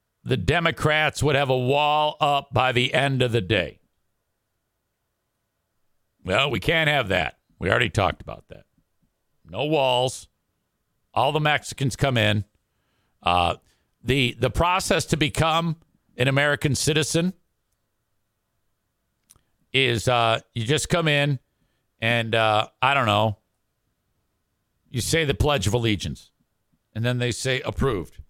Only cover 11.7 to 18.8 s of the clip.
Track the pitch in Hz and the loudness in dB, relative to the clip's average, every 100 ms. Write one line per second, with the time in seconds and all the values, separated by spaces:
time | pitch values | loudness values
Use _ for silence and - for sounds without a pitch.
11.7 | - 139 - 143 123 104 104 - _ _ | -4 -4 0 0 2 2 2 -4 _ _
12.7 | _ _ _ _ _ 87 90 85 - _ | _ _ _ _ _ 0 2 2 -2 _
13.7 | _ _ _ - 139 120 113 123 - 170 | _ _ _ -2 0 0 0 -2 0 0
14.7 | 185 - 165 - 160 147 - 160 160 170 | 0 0 0 0 0 0 0 0 0 -2
15.7 | 156 _ _ _ - 135 135 147 143 151 | -6 _ _ _ -2 0 2 2 0 0
16.7 | 123 - 151 139 165 180 - _ _ _ | 0 0 0 0 0 -2 -4 _ _ _
17.7 | _ _ _ _ _ _ _ _ _ _ | _ _ _ _ _ _ _ _ _ _
18.7 | _ | _